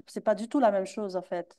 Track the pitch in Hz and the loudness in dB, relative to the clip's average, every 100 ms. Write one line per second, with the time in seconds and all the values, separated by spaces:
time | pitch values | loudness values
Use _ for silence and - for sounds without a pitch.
0 | - 214 220 202 226 294 226 196 190 220 | -14 -4 0 0 0 2 4 4 -2 -6
1 | 202 180 180 175 175 | -6 -6 -6 -8 -8